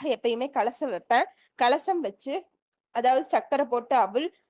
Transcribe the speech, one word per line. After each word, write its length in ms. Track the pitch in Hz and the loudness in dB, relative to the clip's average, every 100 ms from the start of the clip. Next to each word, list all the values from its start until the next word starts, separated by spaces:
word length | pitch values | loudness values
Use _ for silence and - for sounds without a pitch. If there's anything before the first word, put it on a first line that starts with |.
| 285 | -4
எப்பயுமே 380 | 226 240 233 277 | -2 -2 -2 -4
கலசம் 420 | 277 214 - 277 | -2 -2 -2 -6
வைப்பேன். 320 | 180 - 233 370 _ _ - | -6 0 0 0 _ _ -2
கலசம் 420 | 247 285 - 359 | 2 2 0 -2
வச்சு, 340 | 226 202 269 339 349 _ _ _ _ | -2 -8 -8 -8 -8 _ _ _ _
அதாவது 300 | 233 240 269 | -2 2 2
சர்க்கரை 400 | - 311 - 277 247 | 2 -2 0 -2 0
போட்டு 280 | 240 233 262 | -2 0 2
அவுல், 300 | 214 220 320 _ _ | 2 0 -4 _ _